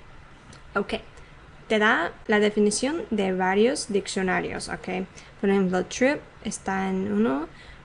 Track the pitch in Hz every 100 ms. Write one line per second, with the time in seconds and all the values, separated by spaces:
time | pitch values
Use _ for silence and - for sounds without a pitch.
0 | - - - - - - - 202 202 220
1 | - - - - - - - 220 214 277
2 | 339 - - 208 208 214 208 214 262 330
3 | - 214 190 185 185 196 233 302 - 202
4 | 190 196 185 180 - - - 175 - 185
5 | 185 - - - 202 196 185 185 180 -
6 | 254 294 - - 214 - - 190 190 190
7 | 202 208 233 269 330 - - -